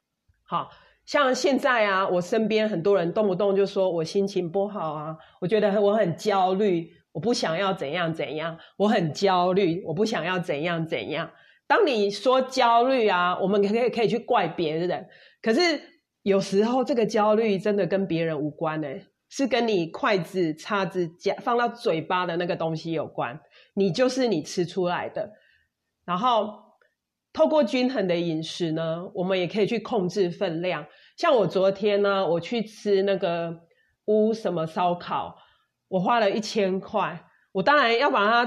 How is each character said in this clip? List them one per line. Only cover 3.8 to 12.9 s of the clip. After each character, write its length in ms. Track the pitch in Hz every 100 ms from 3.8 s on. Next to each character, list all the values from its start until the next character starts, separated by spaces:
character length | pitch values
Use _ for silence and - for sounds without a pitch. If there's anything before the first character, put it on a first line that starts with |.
| 185
：“我 120 | 170
心 240 | 160 202 196
情 220 | 185 175
不 160 | 196 202
好 260 | 196 160
啊， 240 | 151 151 160 - _
我 80 | 180
觉 120 | 214
得 220 | 202 208
我 120 | 202
很 220 | 220 180 -
焦 360 | 214 196 185
虑， 380 | 190 208 170 165 - _
我 60 | 165
不 120 | 208
想 240 | 247 190 165
要 160 | 196
怎 160 | 190 139
样 220 | 175 165
怎 220 | 156 131 151
样， 220 | 165 165 - -
我 120 | 208
很 240 | 214 160
焦 400 | - 202 180 180
虑， 280 | 185 180 170 196
我 80 |
不 100 | 156
想 220 | 214 208 165
要 120 | 185
怎 260 | 170 143
样 220 | 175 165 160
怎 240 | 135 101
样。” 220 | 156 156 - _ _ -
当 200 | 294 349
你 240 | 226 202
说 300 | 202 262 262
焦 420 | 254 262 240 233
虑 240 | 254